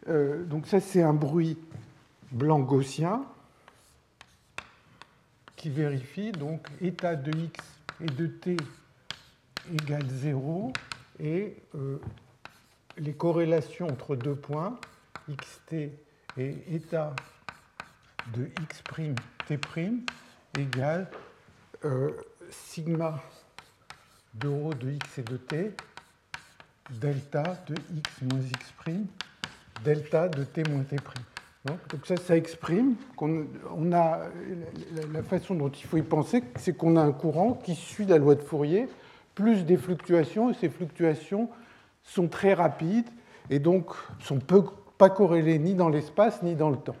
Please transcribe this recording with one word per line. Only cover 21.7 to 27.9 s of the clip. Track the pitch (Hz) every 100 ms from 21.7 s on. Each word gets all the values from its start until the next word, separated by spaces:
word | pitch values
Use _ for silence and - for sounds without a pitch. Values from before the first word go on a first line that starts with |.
| -
euh, | 151 127 139 - - _ 175
sigma | - - - 160 165 165 156 - - _ - - _ _ - _ _ _
de | 110 143
rho | 143 151
de | 143 131
X | 143 - -
et |
de | 120 127
T, | - 151 208 202 - - - _ _ - - _ - _ -
delta | 120 143 143 139 151 156 180 -
de | 151 -